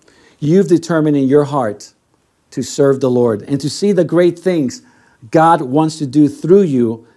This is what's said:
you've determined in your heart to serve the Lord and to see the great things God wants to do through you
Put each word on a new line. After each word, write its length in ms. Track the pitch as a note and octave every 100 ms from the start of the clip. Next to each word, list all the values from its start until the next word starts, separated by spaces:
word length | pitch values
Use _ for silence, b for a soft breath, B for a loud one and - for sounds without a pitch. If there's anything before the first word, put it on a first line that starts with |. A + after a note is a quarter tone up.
| b b b b
you've 280 | D3 F#3 E3+
determined 480 | E3 - E3 D3+ C#3+
in 120 | C3+
your 160 | D3
heart 500 | C#3+ C#3+ A2+ G2+ - _ _ _ _ _ _
to 120 | -
serve 380 | A#2+ - C#3 C3+
the 100 | C3
Lord 320 | B2 A#2+ G#2
and 180 | - C#3+
to 100 | C#3+
see 220 | - G3+
the 120 | F#3
great 340 | D#3+ D#3+ F3 E3+
things 440 | F#3 F3 B2+ - b b b b A2+
God 320 | D#3+ D#3+ E3+
wants 340 | C3 C#3+ D#3+ D#3
to 80 | C#3
do 220 | C#3+ C#3+
through 340 | C3+ D#3 G3
you 440 | F#3 C3 A#2 A2+ b